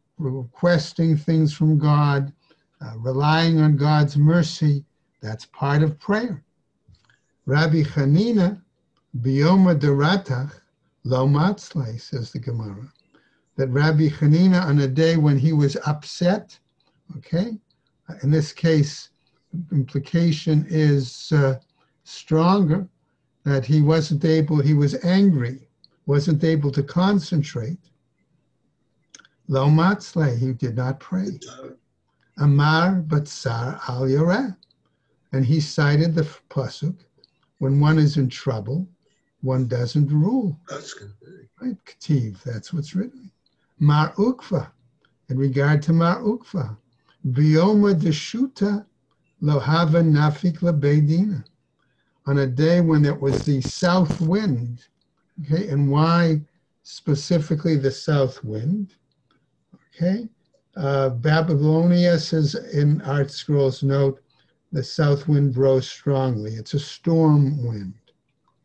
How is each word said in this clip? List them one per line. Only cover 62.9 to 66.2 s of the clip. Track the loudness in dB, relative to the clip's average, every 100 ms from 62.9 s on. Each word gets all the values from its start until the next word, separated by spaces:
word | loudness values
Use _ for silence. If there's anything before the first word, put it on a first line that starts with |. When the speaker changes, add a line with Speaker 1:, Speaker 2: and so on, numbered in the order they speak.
| 0
Speaker 1:
Art | -2 -2 -4
Scroll's | -6 -4 0 0 -2
note, | -2 0 0 -2 _ _ _ _ _
the | -8
south | -6 -2 0 0 0
wind | 2 2
blows | 2 2 2 0
strongly. | -6 -2 -2